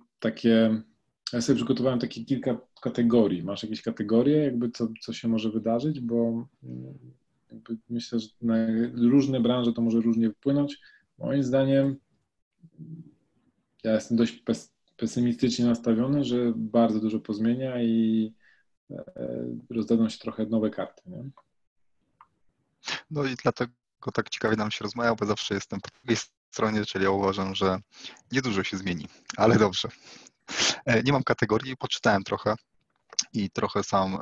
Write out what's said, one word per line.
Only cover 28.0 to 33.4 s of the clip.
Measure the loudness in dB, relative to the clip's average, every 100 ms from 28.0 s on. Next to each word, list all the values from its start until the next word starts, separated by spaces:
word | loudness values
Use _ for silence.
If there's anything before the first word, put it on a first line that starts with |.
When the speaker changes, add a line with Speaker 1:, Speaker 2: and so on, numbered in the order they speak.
| -20 -20 _
Speaker 2:
niedużo | -4 0 -2
się | -2 -4
zmieni, | -4 -6 -8 -16 -14 2
ale | 4 6
dobrze. | 4 2 -8 -12 -20 -20 -20 _ -10 -2 -2 -2 0
E, | 2
nie | 4
mam | 2
kategorii, | 2 0 2 0 -2 -8
poczytałem | -6 0 2 2
trochę | 0 -2 -2 -2 _ _ _ _ _ -8 -6
i | -4